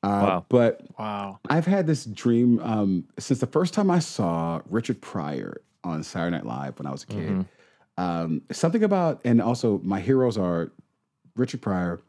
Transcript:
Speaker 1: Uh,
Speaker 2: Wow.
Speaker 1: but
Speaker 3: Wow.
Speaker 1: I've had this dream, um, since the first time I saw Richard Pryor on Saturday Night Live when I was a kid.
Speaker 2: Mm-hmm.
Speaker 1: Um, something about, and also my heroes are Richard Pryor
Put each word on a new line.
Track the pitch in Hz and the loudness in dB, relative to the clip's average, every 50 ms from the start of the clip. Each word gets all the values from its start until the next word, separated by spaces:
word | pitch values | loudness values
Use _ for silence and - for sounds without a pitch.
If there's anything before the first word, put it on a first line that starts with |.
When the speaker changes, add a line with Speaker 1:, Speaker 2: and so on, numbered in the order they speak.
| - | 0
Speaker 1:
Uh, | 98 | 0
Speaker 2:
Wow. | 101 101 101 98 95 90 87 _ | 0 2 2 2 2 0 0 _
Speaker 1:
but | - 123 120 113 - - - - - - | 4 6 6 6 2 0 -10 -20 -14 -10
Speaker 3:
Wow. | 110 107 104 101 101 98 98 - _ - | -10 -8 -6 -8 -8 -10 -12 -14 _ 0
Speaker 1:
I've | 139 165 160 | 0 2 2
had | 175 196 196 180 151 | 2 2 2 2 2
this | 156 139 - | 0 -2 -2
dream, | 117 104 - - 123 117 117 123 123 120 110 | -10 -12 -2 2 2 4 6 6 4 4 4
um, | - 117 110 107 104 98 95 87 - _ _ - | 2 -2 0 0 2 2 2 0 -2 _ _ -14
since | - - 135 120 | -2 -2 0 0
the | 131 | 0
first | 120 - 156 185 175 - | 0 0 0 0 2 0
time | 214 202 190 | 0 2 4
I | 175 180 | 4 2
saw | 160 - - - 107 85 82 82 82 85 82 82 - - | 0 -2 -4 -2 -2 0 0 -2 -2 -2 -4 -6 -6 -4
Richard | 87 117 117 - 120 - | -4 -4 -2 -2 -6 -6
Pryor | - - - 95 76 73 73 64 50 50 50 - _ _ _ _ | -6 -12 -10 -8 -6 -6 -6 -8 -8 -10 -12 -14 _ _ _ _
on | - 87 80 78 82 | -8 -6 -6 -6 -6
Saturday | - - 87 85 87 87 | -6 -6 -4 -2 -2 -2
Night | 71 - | -4 -6
Live | 57 57 65 69 67 - - | -6 -8 -6 -8 -8 -10 -10
when | 67 | -8
I | 71 | -8
was | 67 69 | -8 -10
a | - | -10
kid. | - 104 - 80 - | -10 -8 -6 -4 -2
Speaker 2:
Mm-hmm. | 98 92 92 95 _ _ _ _ _ _ _ _ _ - | -2 -2 -2 -6 _ _ _ _ _ _ _ _ _ -6
Speaker 1:
Um, | 90 87 85 82 82 82 80 - - _ | -4 -2 -2 -2 -2 -2 -4 -4 -4 _
something | - - - 170 170 226 214 | -4 0 0 0 2 2 2
about, | 208 202 190 175 160 135 - - | 2 2 2 0 0 -2 -2 0
and | 120 117 117 | 4 4 4
also | 101 117 120 120 - 117 101 90 | 4 4 -2 0 0 0 0 0
my | 85 95 98 95 | -2 -2 -4 -2
heroes | 90 104 135 131 131 123 107 107 | 2 2 4 4 4 2 2 0
are | 92 87 87 85 85 - _ - _ _ _ _ _ _ _ _ _ - _ | 0 0 0 0 -2 -4 _ -18 _ _ _ _ _ _ _ _ _ -14 _
Richard | 113 127 127 - 120 | -2 -2 -2 -2 -6
Pryor | - 107 95 90 90 87 85 85 _ | -4 -2 -2 0 0 -2 -4 -6 _